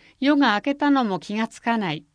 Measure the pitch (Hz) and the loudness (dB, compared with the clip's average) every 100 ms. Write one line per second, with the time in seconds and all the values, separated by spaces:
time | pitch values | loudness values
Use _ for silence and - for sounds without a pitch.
0 | _ _ 269 294 262 208 277 285 294 277 | _ _ 0 2 2 0 -2 -2 2 2
1 | 233 180 - 208 220 - 240 233 190 151 | 0 -4 -6 -6 -6 -6 -4 -2 -4 -6
2 | - | -10